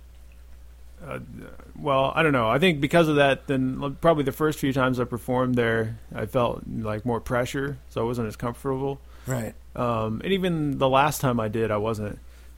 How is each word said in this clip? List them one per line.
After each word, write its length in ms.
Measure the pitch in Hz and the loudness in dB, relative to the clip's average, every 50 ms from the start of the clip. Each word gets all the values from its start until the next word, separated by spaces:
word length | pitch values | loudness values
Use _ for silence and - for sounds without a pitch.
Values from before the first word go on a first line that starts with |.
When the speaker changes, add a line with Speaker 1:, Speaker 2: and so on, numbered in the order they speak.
| - - - - - - - - - - - - - - - - - - - - - | -20 -20 -20 -20 -20 -20 -20 -20 -20 -20 -18 -18 -18 -20 -20 -20 -20 -20 -18 -16 -12
Speaker 1:
uh, 140 | - 65 64 - - - - - - - - - - - - | -10 -10 -10 -10 -12 -14 -16 -16 -16 -16 -16 -18 -16 -12 -4
well, 340 | 151 143 135 135 135 - - | 0 2 2 4 2 2 2
I 80 | 156 | 2
don't 100 | 165 151 | 4 4
know. 160 | 139 123 113 110 | 4 4 4 4
I 100 | 120 143 | 4 4
think 200 | 180 185 156 139 | 4 4 4 2
because 280 | 147 135 170 170 165 156 | 2 4 6 6 6 6
of 80 | 151 | 6
that, 300 | 143 139 139 131 - - - | 6 6 6 4 2 0 -2
then 300 | 139 131 131 131 131 131 | 0 0 0 0 -2 -4
l-, 140 | 143 143 135 - | -4 -6 -4 2
probably 240 | - 165 165 147 135 | 4 4 4 4 2
the 80 | 135 | 0
first 260 | - - 156 156 147 - | 0 0 0 0 0 0
few 140 | 151 135 | 0 0
times 280 | 127 139 127 131 127 123 | 2 2 2 2 2 0
I 40 | 120 | -2
performed 520 | 120 123 113 - - 123 127 127 127 123 | -2 -4 -6 -2 0 0 2 2 2 2
there, 420 | 120 117 117 113 113 113 113 117 113 - - - | 2 4 4 2 2 0 -2 -4 -10 -12 -12 -8
I 120 | 120 113 | -8 -6
felt, 360 | 101 - 127 120 117 - - - - | -2 0 2 2 0 0 -4 -8 -8
like, 360 | - 120 110 107 107 107 104 | -8 -6 -4 -4 -4 -4 -2
more 160 | 123 117 107 | -2 -2 -2
pressure, 580 | - - 127 120 127 - - 139 139 143 131 127 - - | -2 -2 -2 0 0 -2 -2 -4 -4 -4 -6 -10 -12 -8
so 140 | - 123 | -4 -2
I 20 | 113 | -2
wasn't 240 | 117 123 120 113 107 | -2 -2 -2 -4 -6
as 80 | - | -6
comfortable. 640 | - 127 120 117 - - 135 131 131 139 139 139 - - - - - - | -6 -6 -6 -6 -6 -4 -4 -4 -2 -2 -4 -6 -8 -12 -18 -20 -12 -6
Speaker 2:
Right. 280 | 131 131 120 98 - - - - - - | -6 -4 -4 -4 -6 -10 -12 -16 -12 -6
Speaker 1:
Um, 460 | - 123 120 117 110 110 110 113 - | -4 -2 0 0 0 -2 -2 -4 -4
and 100 | - 175 | -2 0
even 460 | 196 185 185 180 170 156 151 143 135 131 | 0 0 0 0 0 0 -2 -2 0 2
the 100 | 135 131 | 2 4
last 320 | 131 135 143 151 - - | 6 6 4 4 2 0
time 200 | 147 127 120 117 | 0 0 2 2
I 80 | 110 107 | 0 0
did, 220 | 107 113 113 107 | 0 0 0 0
I 80 | 104 104 | 0 0
wasn't. 400 | 104 113 113 98 104 104 - - - - - - - - - | 0 -2 -2 -4 -4 -6 -8 -10 -14 -18 -18 -18 -20 -20 -16